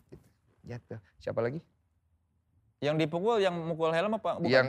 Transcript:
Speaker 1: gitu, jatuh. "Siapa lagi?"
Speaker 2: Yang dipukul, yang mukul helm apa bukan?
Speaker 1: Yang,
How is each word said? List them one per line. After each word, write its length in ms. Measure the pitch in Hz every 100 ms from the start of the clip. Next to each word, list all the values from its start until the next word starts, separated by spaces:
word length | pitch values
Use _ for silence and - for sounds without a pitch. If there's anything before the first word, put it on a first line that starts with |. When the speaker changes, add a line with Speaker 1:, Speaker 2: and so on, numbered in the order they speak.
| _
Speaker 1:
gitu, 200 | - - _ _ _
jatuh. 380 | - 120 - 120 - -
"Siapa 240 | - 101
lagi?" 160 | 117 160 - _ _ _ _ _ _ _ _ _ _ -
Speaker 2:
Yang 160 | 143 156
dipukul, 380 | 160 165 214 226
yang 160 | 190 175
mukul 340 | 165 160 160
helm 240 | 165 202
apa 240 | 220 170 147
bukan? 80 | 165
Speaker 1:
Yang, 200 | 131